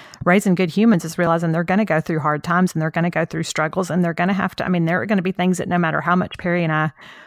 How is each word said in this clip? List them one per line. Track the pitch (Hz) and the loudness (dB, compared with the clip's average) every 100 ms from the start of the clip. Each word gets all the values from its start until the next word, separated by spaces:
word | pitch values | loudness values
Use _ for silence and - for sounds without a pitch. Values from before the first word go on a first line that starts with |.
| - - | -20 -4
raising | - 185 202 175 | 2 4 4 2
good | 185 | 2
humans | 190 226 185 | 2 4 4
is | 160 165 | 0 -2
realizing | 170 165 170 | 0 2 0
they're | 165 | -2
gonna | 170 185 | 0 0
go | 214 160 | 2 0
through | - 160 | 0 -2
hard | 147 147 | 0 -2
times | 165 170 185 | 0 2 2
and | 165 | 0
they're | 160 | -2
gonna | 165 170 | 0 -2
go | 165 165 | 0 -2
through | 160 | -4
struggles | 165 - 156 185 175 | -4 -2 -2 -2 -2
and | 165 | 0
they're | 175 | 0
gonna | 160 180 | 0 -2
have | 196 185 - | 0 -2 -4
to, | |
I | - | -2
mean, | 180 165 | 0 0
there | 175 | 0
are | 123 | 0
gonna | 208 | -2
be | 180 | -2
things | 185 180 180 | 0 0 0
that | - | -2
no | 175 | 0
matter | 170 151 | 0 0
how | 175 180 | 0 0
much | - - | 0 -6
Perry | 180 175 | -4 -2
and | 165 | 0
I | 156 156 - - - | 0 -2 -4 -16 -20